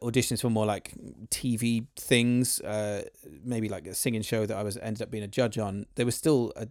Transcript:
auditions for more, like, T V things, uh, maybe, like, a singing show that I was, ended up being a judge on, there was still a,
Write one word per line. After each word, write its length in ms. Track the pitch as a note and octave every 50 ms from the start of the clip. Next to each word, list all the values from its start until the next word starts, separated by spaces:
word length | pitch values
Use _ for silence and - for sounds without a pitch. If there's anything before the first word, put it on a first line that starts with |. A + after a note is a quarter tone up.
| -
auditions 380 | A#2+ A2+ B2+ A#2 - B2 A2
for 80 | - B2
more, 140 | A2+ A2 A2
like, 280 | G#2+ G#2 - - - - - - - - - G#2 -
T 260 | - - - C3 A#2+
V 300 | G#2+ A#2 A#2 A#2 A2+ A2+ - _
things, 640 | - - - C#3 A#2+ A#2 A#2+ B2 B2 B2+ A#2+ - - -
uh, 420 | - G#2+ G#2+ G#2+ G#2 G#2 G2+ - - - - - - D2+ C#2 E2
maybe, 240 | B2 B2 A2+ A2 G#2
like, 180 | G2+ F#2 D2+
a 80 | F#2+ F#2
singing 280 | - - C3+ A#2 A2 G#2+
show 240 | - A#2 A2 G#2+
that 100 | G#2 G#2+
I 60 | G2 G#2+
was, 140 | G#2 G2 -
ended 240 | - A2 A2 G#2+ A2+
up 80 | -
being 140 | - G#2+ G#2
a 40 | G2+
judge 300 | - - B2 A#2 G#2 A2+
on, 280 | G#2+ G2+ G2 G2+ G2+ - _
there 100 | - A#2+
was 80 | A#2+ A2+
still 380 | - - D#3+ D3+ C3 A#2+ G#2+ -
a, 120 | - A2+ A2